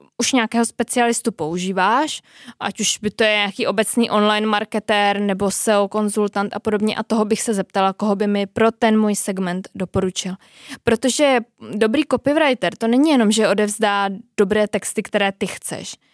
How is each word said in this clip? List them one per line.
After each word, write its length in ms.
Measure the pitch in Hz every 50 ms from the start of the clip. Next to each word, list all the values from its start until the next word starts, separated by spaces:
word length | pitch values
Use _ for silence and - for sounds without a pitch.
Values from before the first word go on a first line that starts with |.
| _ _ _ -
už 140 | 240 - -
nějakého 320 | 254 226 220 - 233 233
specialistu 640 | - - - 233 - - 247 240 233 233 - - 233
používáš, 920 | 196 - 156 151 170 180 180 190 190 190 180 202 226 269 311 294 - - - _ _ - - 240 - -
ať 200 | - 208 - -
už 180 | 208 - - -
by 100 | - 208
to 120 | - - 226
je 60 | 214
nějaký 380 | 214 208 202 196 - - - -
obecný 420 | 202 208 214 - - 240 233 -
online 380 | - 208 208 208 214 208 214 220
marketér 720 | 214 208 214 - - 214 - - 214 208 202 202 202 202
nebo 320 | 208 202 190 190 202 196
seo 360 | 185 - - 226 214 202 202 196
konzultant 680 | - 214 214 208 - 220 208 202 - 202 202 202 -
a 40 | 208
podobně, 360 | - 220 208 202 208 214 -
a 80 | - 220
toho 220 | - 220 226 214
bych 160 | 208 220 -
se 120 | - - 220
zeptala, 400 | 196 190 - - 196 190 196 190
koho 220 | - 202 214 202
by 120 | 196 208 208
mi 180 | 202 202 202
pro 260 | 196 - - 220 226
ten 280 | 226 - 247 220 220 214
můj 160 | 214 208 208
segment 540 | - - - 190 190 190 175 180 185 190 - -
doporučil. 580 | 190 185 175 - 190 190 185 - - - 190 185 - _ _ _ - - - 269 - _
Protože 560 | - 226 220 - 262 - - 302 277 262 240 226 - _ _ 110 107 160
dobrý 260 | 214 220 220 226 302 311 -
copywriter, 640 | 262 - - 269 294 320 320 285 262 - - 233 -
to 120 | - 226 226
není 220 | 240 254 294 320
jenom, 220 | 294 254 226 202
že 160 | 214 220 220 170
odevzdá 640 | 202 196 214 208 208 - 220 208 202 202 196 196 196 185 - _ _ -
dobré 300 | 208 185 214 214 214 208
texty, 360 | - 196 - - - 220 196
které 280 | - - 208 202 196
ty 160 | 196 _ 202 175
chceš, 480 | - - - - 156 - - - - - _ _